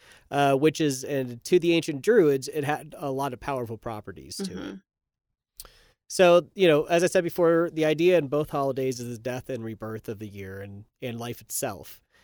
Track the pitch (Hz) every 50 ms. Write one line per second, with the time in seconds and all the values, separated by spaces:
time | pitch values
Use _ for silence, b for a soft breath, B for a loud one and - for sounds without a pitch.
0 | b b b b b b - 143 143 139 139 135 143 156 147 - 160 147 135 127
1 | - - 143 139 131 123 120 120 - - 185 180 156 170 170 165 160 - 156 139
2 | 127 196 233 233 170 147 139 131 131 - - 151 147 151 151 127 120 151 - -
3 | - 143 135 135 139 139 123 113 - - 139 131 123 110 117 104 - 120 113 107
4 | - - 90 - 67 71 - - 196 185 180 185 - - 202 196 - _ _ _
5 | _ _ _ _ _ _ _ _ _ _ _ - B B B B B B B B
6 | _ _ - - 190 175 175 175 160 - _ 202 190 170 151 147 151 - 175 170
7 | 175 170 - 190 170 170 - - 175 165 170 165 170 165 156 156 156 156 156 151
8 | 170 180 185 170 147 131 143 147 151 - - 147 139 139 131 127 131 131 127 120
9 | 120 120 120 110 113 127 123 127 123 - 135 117 113 113 110 107 110 110 110 110
10 | - - 113 101 107 104 98 101 98 95 95 98 98 101 101 101 104 - _ _
11 | - 123 117 117 117 120 117 - 110 - - - - 127 101 80 - - - -
12 | _ _ _ _